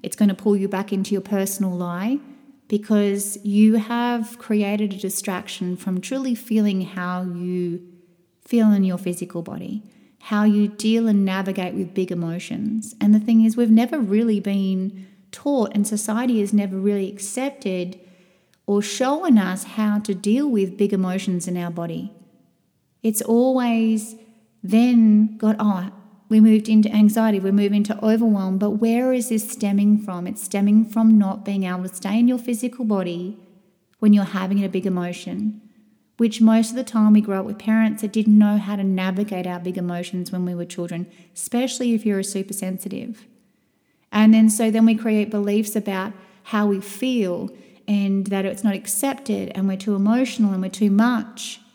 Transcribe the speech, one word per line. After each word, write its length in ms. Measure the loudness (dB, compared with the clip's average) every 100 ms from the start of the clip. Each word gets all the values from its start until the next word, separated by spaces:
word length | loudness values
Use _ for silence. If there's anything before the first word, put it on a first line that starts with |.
It's 120 | -10 0
gonna 200 | 0 2
pull 200 | 0 0
you 140 | -2
back 240 | -4 -4
into 180 | -4 -2
your 100 | -4
personal 500 | -2 -4 -4 -4 -4
lie, 480 | -4 -6 -6 -4 -4 -8 -20 _ _ _
because 720 | -6 0 0 2 -2 -6 -8
you 340 | -2 4 6 4
have 600 | -2 -4 -2 -4 -6 -12
created 560 | -4 -2 0 -2 -4
a 40 | -4
distraction 800 | -6 -6 -6 -8 -10 -8 -8 -6
from 240 | -6 -6
truly 360 | -6 -6 -4 -6
feeling 460 | -2 0 0 0
how 420 | -4 -6 -6 -6
you 580 | -6 -6 -6 -4 -4 -6 -12 -20 _ _ _ _ _
feel 260 | 2 4
in 120 | 4
your 160 | 2 -2
physical 420 | -6 -8 -8 -10
body, 400 | -10 -12 -10 -12 -14 _ _ _
how 240 | -4 2
you 240 | 2 4 0
deal 400 | -2 0 2 2
and 180 | 2 2
navigate 480 | -2 -4 -6 -6
with 220 | -6 -6 -4
big 160 | -4
emotions. 800 | -4 -6 -8 -8 -8 -6 -6 -8 0
And 100 | 4
the 80 | 4
thing 240 | 6 4
is, 140 | 4 2
we've 140 | 4
never 260 | 4 4 -2
really 420 | 0 0 2 -2
been 680 | -2 -2 -2 -2 -4 -10 -20 _ _
taught, 400 | -8 -2 0 0
and 140 | -2 -2
society 540 | -4 -4 -4 0 0
has 120 | 2
never 240 | 0 0 -2
really 340 | -2 -2 -4
accepted 880 | -8 -10 -6 -6 -6 -6 -6 -8 -12 -20 _ _ _ _ _ -2
or 160 | -2
shown 560 | -2 -2 -2 0 4 4
us 240 | 4 -6
how 340 | -8 -4 -2 -2
to 160 | -2
deal 340 | -4 0 0 2
with 300 | 0 -2 -2
big 160 | -2
emotions 540 | 0 -2 -2 -2 -4 -4
in 100 | -6
our 140 | -6
body. 400 | -6 -8 -8 -12 -16 _ _ _ _ _ _ _ _
It's 220 | -2 -2
always 920 | 2 2 4 2 0 2 2 0 -4 -18 -20 _ _ _
then 760 | 0 4 6 6 6 6 4 2
got, 180 | -2 2
"Oh, 320 | 0 0 -6 -14 _ _ _
we 120 | 6
moved 300 | 8 6 4
into 240 | 4 4
anxiety, 460 | 6 4 4 2 2
we 100 | 2
move 240 | 2 2
into 240 | 0 0 0 2
overwhelm." 540 | 2 2 2 0 0
But 120 | -2
where 400 | 0 0 2 2
is 180 | 0 0
this 200 | -2 -4
stemming 480 | -4 -2 2 4 2
from? 300 | 0 -8 -8
It's 160 | -10
stemming 420 | -6 0 4 4 4
from 320 | 2 6 6
not 260 | 4 -2
being 200 | -6 -4
able 180 | -4 -4
to 140 | -8 -8
stay 240 | -4 2
in 80 | 2
your 100 | 0
physical 480 | -4 -4 -6 -6 -2
body 520 | -2 -2 -6 -8 -12 _ _ _ _ _ _
when 160 | 4
you're 120 | 4 2
having 380 | -4 -2 -2
a 60 | -2
big 160 | -4 -2
emotion, 760 | -4 -4 -8 -10 -6 -6 -8 _ _ _ _ _ -2
which 220 | -2 4
most 300 | 4 4 0
of 60 | -4
the 80 |
time 300 | -4 2 6
we 80 | 6
grow 180 | 4 -4
up 80 | -6
with 100 | -6
parents 460 | -2 2 0 -2
that 100 | -4
didn't 240 | 0 6 6
know 200 | 6 2
how 180 | -2 -4
to 80 |
navigate 640 | -2 -2 -2 -4 -4 -6 -6
our 120 | -8
big 200 | -8 -6
emotions 520 | -6 -6 -6 -8 -6
when 140 | -6 -6
we 80 |
were 120 | -6 -10
children, 420 | -10 -8 -8 -10 _ _
especially 600 | -14 -6 -4 -4 -2 0 0
if 100 | 0
you're 140 | -2
a 40 |
super 300 | -4 -6 -8
sensitive. 720 | -8 -8 -8 -10 -10 -12 -14 _ _ _ _ _ _ _ _ _
And 200 | 4 6
then, 160 | 8 6
so 180 | 4 0
then 160 | 4 4
we 80 |
create 380 | 4 0 0 0
beliefs 440 | -2 0 0 0 -4
about 380 | -4 -6 -6 -12 -20 _
how 240 | -4 0 0
we 120 | 0
feel 720 | -4 -6 -2 0 -2 -2 -8 -12 -20 _ -2
and 400 | 0 2 0 -2
that 180 | -2 -4
it's 180 | -2
not 120 | -2 -2
accepted 760 | -6 -4 -4 -4 -6 -6 -6 -4
and 120 | -4
we're 80 | -2
too 200 | -4 0
emotional 580 | 2 2 0 0 0
and 80 | 0
we're 80 | -6
too 220 | -2 0
much. 680 | 2 2 0 -6 -12 -14 -14 _